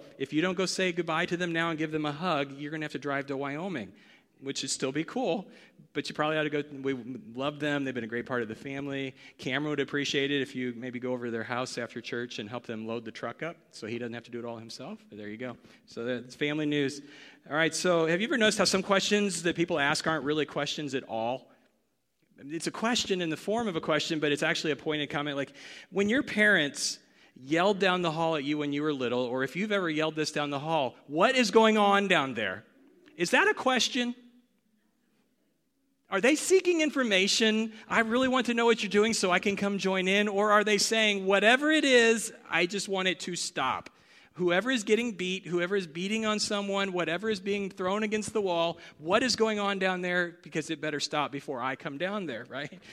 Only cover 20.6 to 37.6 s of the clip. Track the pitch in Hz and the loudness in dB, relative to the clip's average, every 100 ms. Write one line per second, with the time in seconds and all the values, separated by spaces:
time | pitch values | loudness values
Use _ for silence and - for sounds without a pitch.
20.6 | 147 - 147 127 - 113 113 131 - _ | -4 -4 -4 -6 -4 -4 -2 -4 -8 _
21.6 | _ _ _ _ _ _ _ _ 139 160 | _ _ _ _ _ _ _ _ -12 -8
22.6 | 160 - 226 247 - 185 170 151 - 220 | -6 -2 0 0 0 -2 -2 -4 -2 -2
23.6 | 226 160 156 151 - 160 147 143 160 165 | -2 -4 0 0 0 0 0 2 0 0
24.6 | 160 139 160 151 143 147 147 139 135 - | 0 -2 -2 -4 -2 -4 -4 -6 -8 -10
25.6 | - - - 180 202 254 294 214 214 190 | -20 -20 -8 -2 2 2 0 2 4 4
26.6 | 143 - - - _ _ - - 131 160 | 2 -2 -6 -6 _ _ -20 -20 -2 2
27.6 | 190 196 190 180 170 156 165 160 139 151 | 4 4 2 2 0 0 0 0 -2 -2
28.6 | 147 143 151 143 120 123 123 127 131 170 | -2 0 -2 0 0 0 0 -2 -2 -2
29.6 | 214 202 175 151 156 156 151 151 147 139 | -2 0 0 0 -2 0 -2 -2 -2 -4
30.6 | 151 160 127 - - 151 220 262 214 220 | -2 0 0 -4 -6 2 4 4 6 8
31.6 | 220 214 202 196 202 170 135 117 101 95 | 8 8 6 6 6 4 2 0 -2 -4
32.6 | - _ _ _ - - 175 262 403 - | -10 _ _ _ -20 -4 2 4 4 2
33.6 | 262 254 - 247 240 240 - _ _ _ | 0 2 0 0 -2 -6 -14 _ _ _
34.6 | _ _ _ _ _ _ _ _ _ _ | _ _ _ _ _ _ _ _ _ _
35.6 | _ _ _ _ _ 196 226 311 - 381 | _ _ _ _ _ 2 4 4 6 4
36.6 | 359 339 302 277 247 190 196 - 220 214 | 6 4 2 2 4 4 4 4 4 4